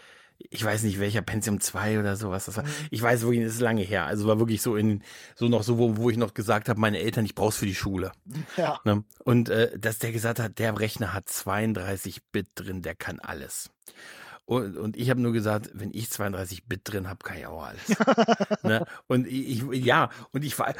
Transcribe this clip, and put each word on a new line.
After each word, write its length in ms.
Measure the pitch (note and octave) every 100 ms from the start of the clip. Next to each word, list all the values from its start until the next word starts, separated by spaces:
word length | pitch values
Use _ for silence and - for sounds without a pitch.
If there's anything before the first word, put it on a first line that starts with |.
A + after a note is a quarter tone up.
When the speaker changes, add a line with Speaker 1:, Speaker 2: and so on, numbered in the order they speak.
| - - - _
Speaker 1:
ich 260 | - G#2
weiß 200 | G#2+ G#2+
nicht, 160 | G#2+ F#2+
welcher 220 | G2+ G#2+
Pentium 360 | - A2 G#2 G2+
zwei 380 | - F2+ G#2+ G#2+
oder 160 | G#2 G2
sowas 300 | G#2 F#2 -
das 120 | G#2
war. 60 |
Speaker 2:
Mhm. 260 | D3 D3 D3+
Speaker 1:
Ich 100 | A2
weiß 200 | A#2 A#2+
wirklich, 200 | A#2 A#2+ A2+
das 100 | A2+
ist 60 |
lange 200 | A#2 A2+
her. 240 | F#2 G2 D2+
Also 220 | G#2 G#2
war 120 | G#2+
wirklich 220 | A2+ G#2+
so 140 | B2+ G#2+
in, 280 | G#2+ G#2 - - - -
so 120 | A#2+
noch 160 | A#2
so, 140 | G#2 A#2
wo, 180 | A#2+ A2
wo 120 | A#2+
ich 80 | A2+
noch 160 | A2
gesagt 360 | - A2 G#2+ A#2
hab, 80 | G#2+
meine 220 | A2 G2+
Eltern, 260 | A2 A#2 G#2
ich 100 | -
brauch's 220 | G2+ -
für 80 | G#2
die 100 | F#2
Schule. 360 | G#2 F#2+ F#2 - - D3 - -
Speaker 2:
Ja. 260 | E3 -
Speaker 1:
Ne? 220 | A2 G#2 G#2+ _
Und, 260 | - A#2+ A#2
äh, 280 | G#2+ A#2+ -
dass 200 | A2 G#2+
der 120 | A#2
gesagt 280 | A2+ A2+ A#2
hat, 200 | A2+ -
der 200 | A2 G#2
Rechner 340 | G#2+ - G2
hat 160 | G2 -
zweiunddreißig 920 | - - G2 A2 G2+ F#2 F#2+ G2 - -
Bit 180 | G#2+ F#2 -
drin, 260 | F#2+ F#2
der 140 | E2 -
kann 240 | - E2+
alles. 500 | - E2 C2+ - - _ - - - - - - -
Und, 320 | B2 G2+ E2+
und 200 | G#2+ -
ich 120 | B2
hab 80 | B2+
nur 140 | A#2+
gesagt, 360 | A2+ G#2+ G#2 -
wenn 200 | G2+ G2+
ich 180 | - A2+
zweiunddreißig 560 | - G2+ F#2 F#2 F#2 -
Bit 140 | G2+ -
drin 240 | G#2+ F#2+
hab, 140 | G2
kann 140 | - -
ich 100 | -
auch 160 | D#2+
alles. 340 | C2+ - - G#3
Speaker 2:
<laughs> 540 | B3 B3+ A3+ A3 F#3+ G#3+ A2+
Speaker 1:
Ne? 200 | A2 - - -
Und 200 | B2+ B2
ich, 340 | C3 C3 A#2
ich, 240 | C3+ C3 B2
ja, 240 | D3+ B2 - A2+
und 120 | - D3
ich 120 | -
wa-, 160 | - -